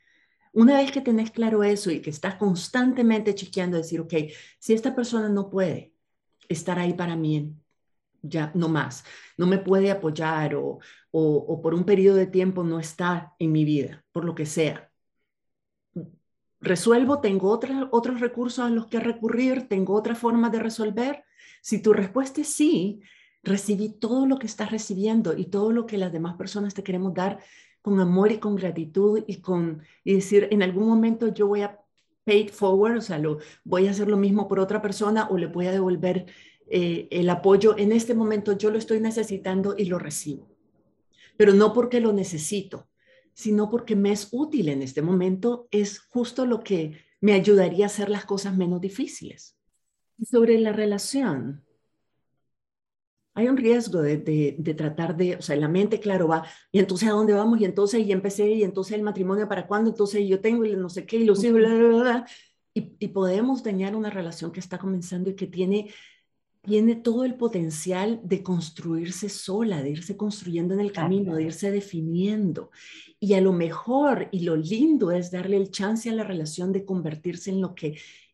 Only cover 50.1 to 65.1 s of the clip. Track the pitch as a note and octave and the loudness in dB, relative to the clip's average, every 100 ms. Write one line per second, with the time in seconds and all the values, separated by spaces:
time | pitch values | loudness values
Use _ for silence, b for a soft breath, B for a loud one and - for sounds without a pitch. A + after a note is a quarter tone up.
50.1 | _ A3 A#3+ A3+ A3+ A3 G#3 G#3 G3+ - | _ 0 4 6 6 4 0 0 -2 -4
51.1 | C4+ A#3+ C3+ B2+ C#3+ _ _ _ _ _ | -2 -2 -2 -6 -12 _ _ _ _ _
52.1 | _ _ _ _ _ _ _ _ _ _ | _ _ _ _ _ _ _ _ _ _
53.1 | _ _ - A#3+ C4+ A3+ A#3+ A3+ E3+ D3 | _ _ 0 2 4 4 2 2 0 0
54.1 | D3+ - D3+ C#3+ C#3 D#3+ D#3 D#3 D3+ E3 | 0 0 0 0 -2 -6 -4 -4 -4 -4
55.1 | D#3 F3+ - - D3 D3+ F3+ G#3+ A3 G#3 | 0 -2 -2 -4 -2 0 2 0 0 -2
56.1 | F#3 E3 E3 D#3+ B B G3 F#3 F3+ A3 | 0 2 0 -4 B B 2 2 2 0
57.1 | G#3+ G#3+ G3+ A3 A#3 F#3+ F#3+ G3+ A#3 G3+ | 2 4 4 2 2 0 0 0 2 0
58.1 | F#3+ G3 G3 G#3 A3 G3 F#3+ F#3+ G#3+ G#3 | 0 -2 0 0 2 0 -2 -6 -4 -4
59.1 | G3 F#3 G3 G#3+ F#3+ F3 G#3 A3+ A3 G3+ | -2 -2 -2 -2 -6 -2 0 0 0 0
60.1 | G#3 G3+ F#3+ G#3+ A#3 A3 G3 F3+ F#3 D#3+ | 0 0 0 2 0 0 -2 -6 -8 -4
61.1 | A3+ A3+ G3 A#3 A3+ A3 A3+ A#3 A3+ B3 | 0 4 4 4 4 4 6 6 6 2
62.1 | A#3+ B3+ B B _ _ - - - G3+ | 0 -6 B B _ _ -8 -8 -10 -6
63.1 | G3 F#3 F#3+ B3 C4 A3+ F#3+ F#3+ G#3+ G#3+ | -2 0 0 0 -2 -4 -4 -4 -4 -6
64.1 | G3 E3+ E3 E3 F3+ F3+ F3+ F#3+ F#3 F3 | -6 -10 -10 -12 -12 -12 -10 -6 -6 -6